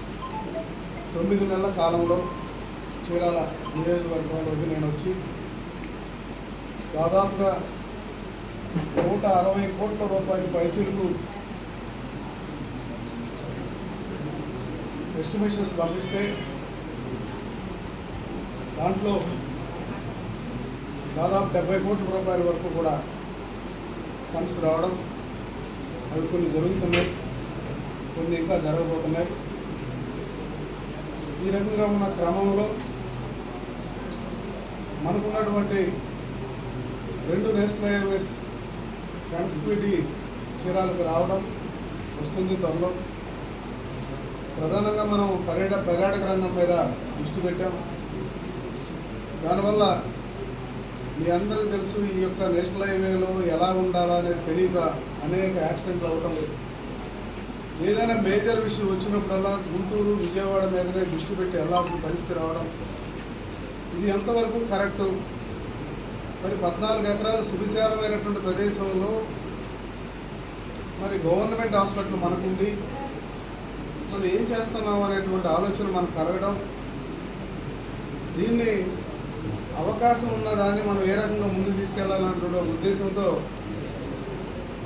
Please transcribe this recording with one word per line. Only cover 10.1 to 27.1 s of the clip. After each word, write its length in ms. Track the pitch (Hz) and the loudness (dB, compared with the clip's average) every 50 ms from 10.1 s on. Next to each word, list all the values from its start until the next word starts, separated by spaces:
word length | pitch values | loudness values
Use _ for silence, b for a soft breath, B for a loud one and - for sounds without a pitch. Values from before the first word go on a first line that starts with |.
| 196 | 2
రూపాయల 380 | 190 185 180 185 185 180 175 175 170 | 2 2 2 2 2 2 2 2 2
పైచిలకు 500 | 175 170 170 208 196 190 196 196 185 170 - - - - - - - - - - - - - - - - - - - - - 143 139 143 147 147 147 147 151 147 147 139 127 127 127 123 - - 117 120 - - - - - - - 127 127 127 - - - - - - - - - 95 - - 147 151 151 147 147 147 127 127 127 - - - - - - - - - - 156 156 | 2 2 2 2 2 2 2 2 2 0 0 -2 -4 -6 -8 -8 -8 -8 -8 -8 -10 -10 -10 -10 -10 -8 -8 -8 -8 -8 -8 -8 -8 -8 -8 -8 -8 -8 -8 -6 -6 -6 -6 -6 -6 -6 -6 -6 -8 -6 -6 -6 -6 -6 -6 -6 -6 -6 -6 -6 -6 -6 -6 -6 -6 -6 -6 -6 -6 -6 -6 -6 -4 -4 -4 -6 -6 -6 -6 -6 -6 -4 -4 -6 -6 -6 -6 -6 -6 -4 -2 -2 -2
ఎస్టిమేషన్స్ 500 | - - 208 208 208 202 202 196 - - 170 | 0 0 2 2 2 2 2 0 0 0 0
పంపిస్తే, 420 | 165 170 175 185 180 - 196 202 202 202 202 - - - - - - - - - - - - - - - - 107 - - 107 110 - - - - - - 110 110 - - - - - - - - - - - - - - - - - - - 147 | 0 0 0 0 -2 0 0 0 0 0 0 -2 -4 -6 -6 -8 -8 -8 -8 -8 -8 -8 -8 -6 -6 -6 -6 -6 -6 -6 -6 -6 -6 -6 -6 -6 -6 -6 -6 -6 -8 -8 -8 -8 -8 -8 -8 -6 -6 -6 -6 -6 -6 -6 -6 -6 -6 -6 -2 0
దాంట్లో 380 | 156 180 196 196 202 208 202 170 - 175 170 - - - - - - - - - - - - - - - - - - - - - - - - - - - - - - - - - - - - 147 | 2 2 2 2 2 2 2 2 2 0 -2 -4 -4 -4 -6 -6 -6 -6 -6 -6 -6 -6 -6 -6 -6 -6 -6 -6 -6 -6 -6 -6 -6 -6 -6 -6 -6 -6 -8 -8 -8 -8 -8 -8 -6 -4 0 2
దాదాపు 300 | 170 185 190 196 196 175 180 | 2 4 4 4 4 4 2
డెబ్బై 220 | 180 165 170 190 185 185 | 2 2 4 2 2 4
కోట్ల 220 | 196 208 185 190 185 185 | 2 2 2 2 0 0
రూపాయల 280 | 190 185 185 180 175 175 | 0 2 2 2 4 4
వరకు 220 | 175 165 - 180 175 156 165 | 4 2 2 0 -2 0 2
కూడా 120 | 165 156 147 151 - - - - - - - - - - - - - - - - - - - - - - - - - - | 2 2 2 0 -2 -4 -8 -8 -8 -8 -8 -8 -8 -8 -8 -8 -8 -8 -8 -8 -8 -8 -8 -8 -8 -8 -8 -8 -8 -6
ఫండ్స్ 260 | 170 165 165 - - 170 160 | -4 -2 -2 -2 0 2 4
రావడం, 260 | 156 160 165 170 185 185 185 - - - - - - - - - - - - - - - - - - - - - - 147 | 4 4 4 4 2 0 0 -4 -6 -6 -8 -8 -8 -8 -8 -8 -8 -8 -8 -8 -8 -8 -8 -8 -6 -6 -6 -6 -4 -2
అవి 140 | 160 156 - 180 | -2 0 2 2
కొన్ని 160 | 175 170 151 147 | 2 2 4 4
జరుగుతున్నాయి, 520 | 156 165 185 190 - 185 175 170 175 180 180 | 4 4 4 2 2 2 4 4 4 4 2